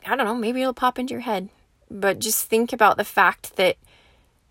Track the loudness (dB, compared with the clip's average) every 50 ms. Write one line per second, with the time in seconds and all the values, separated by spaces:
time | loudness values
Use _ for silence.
0 | -8 -4 -2 -2 0 -2 -2 -2 -2 -2 -2 -2 -2 -4 -2 0 0 0 0 -2
1 | -6 -8 -8 -8 -6 -4 -4 -4 -6 -8 _ _ _ _ _ _ _ -18 -8 -2
2 | 0 0 0 0 -2 -4 -4 -4 -2 0 0 0 0 0 2 4 4 4 4 4
3 | 0 -2 2 2 2 2 2 -2 -8 -8 -2 0 0 0 0 -2 _ _ _ _
4 | _ _ _ _ _ _ _ _ _ _